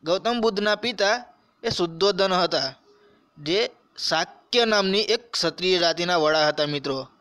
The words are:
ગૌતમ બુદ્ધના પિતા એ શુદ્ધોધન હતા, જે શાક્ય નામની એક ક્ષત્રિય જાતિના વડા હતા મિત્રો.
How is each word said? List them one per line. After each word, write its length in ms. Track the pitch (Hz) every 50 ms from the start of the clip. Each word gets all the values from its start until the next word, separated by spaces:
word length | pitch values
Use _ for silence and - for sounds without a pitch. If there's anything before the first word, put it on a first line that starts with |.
| -
ગૌતમ 360 | 151 175 190 - 220 240 240
બુદ્ધના 360 | 220 226 208 190 208 214 208
પિતા 480 | 202 208 240 240 190 202 196 220 247 240 - - _ _ _ _ _ -
એ 80 | 233
શુદ્ધોધન 640 | 226 - 185 170 165 165 185 202 202 180 196 196 185
હતા, 420 | 180 180 170 165 151 127 135 131 _ _ _ - _ _ _ _ _ _ _ _ -
જે 320 | 147 143 170 202 233 240 - _ _ _ _ - - -
શાક્ય 560 | 170 160 170 - - - _ _ - 240 233
નામની 360 | 226 220 208 196 190 190 202
એક 300 | 220 - 214 240 - -
ક્ષત્રિય 480 | - - - 165 156 - 175 185 185 180
જાતિના 380 | 170 170 165 156 175 175 180
વડા 320 | 170 156 151 156 156 151 151
હતા 180 | 147 147 151
મિત્રો. 420 | 147 147 147 135 139 135 135 131 - _ _